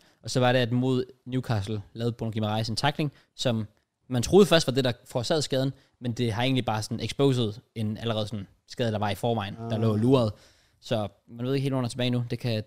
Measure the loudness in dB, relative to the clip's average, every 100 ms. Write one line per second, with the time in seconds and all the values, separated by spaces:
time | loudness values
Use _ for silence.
0 | _ _ -4 2 4 4 2 2 2 0
1 | -2 -8 -6 -4 -2 -2 -2 -6 -8 -6
2 | -4 -4 -4 -2 -2 -2 -2 -2 -2 0
3 | -4 -6 _ -4 -2 -2 -4 _ _ _
4 | -6 -4 4 6 8 6 2 0 0 -2
5 | -6 -6 0 0 0 0 -2 -4 _ -10
6 | -6 -2 -2 0 0 0 0 -2 -4 -6
7 | -4 2 2 4 0 -4 -12 -6 -4 -4
8 | -4 -2 -4 -6 -10 _ -14 -4 -2 0
9 | -2 -2 0 0 -2 -6 -4 0 2 4
10 | 4 4 2 -4 -16 _ _ _ -6 -4
11 | -4 -10 -18 -8 -2 -2 0 -2 -2 -2
12 | 0 0 -2 -4 -2 -2